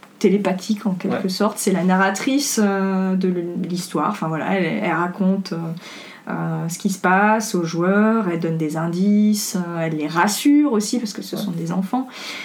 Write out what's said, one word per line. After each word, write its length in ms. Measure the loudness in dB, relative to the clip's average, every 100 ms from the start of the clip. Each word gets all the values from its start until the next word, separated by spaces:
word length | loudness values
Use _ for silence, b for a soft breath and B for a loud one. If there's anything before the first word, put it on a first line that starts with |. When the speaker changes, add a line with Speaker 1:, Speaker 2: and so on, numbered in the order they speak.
| -20 0
Speaker 1:
télépathique 680 | 4 4 2 -2 -2 -2 -2
en 40 |
quelque 300 | -2 -2 -2
Speaker 2:
Ouais. 60 | -2
Speaker 1:
sorte. 280 | 0 -2 0
C'est 140 | 0
la 100 | 2
narratrice, 760 | 4 4 2 2 0 0 0 2
euh, 520 | 2 2 0 0 2 2
de 160 | 2 0 -2 -4 -4
l'histoire. 400 | -4 -4 -2 -2
Enfin 160 | -2 -4
voilà, 160 | -2 -2 0
elle, 60 | 0 -2
elle 100 | -2
raconte, 580 | 0 -2 0 0 0 -2
euh, 760 | -6 -6 -8 -12 -18 -18 -16 -8
euh, 380 | -4 -4 -2 -4
ce 100 | -4
qui 100 | -4
se 80 | 0
passe 560 | 2 4 4 2 0
aux 120 | -2 -2
joueurs, 600 | 0 2 4 4 2 0
elle 80 | -2
donne 180 | -2 -2
des 200 | -2 -2
indices, 800 | -2 0 2 4 4 2 -2 -4
euh, 240 | -4 -2
elle 140 | -2 -2
les 100 | -2
rassure 640 | 2 2 2 4 6 4
aussi 280 | 2 0 -2
parce 120 | -4
que 100 | -8
ce 140 | -8 -6
Speaker 2:
Ouais. 60 |
Speaker 1:
sont 100 | -4
des 220 | -4 -4
enfants. 340 | -2 -2 -2 -4 B B B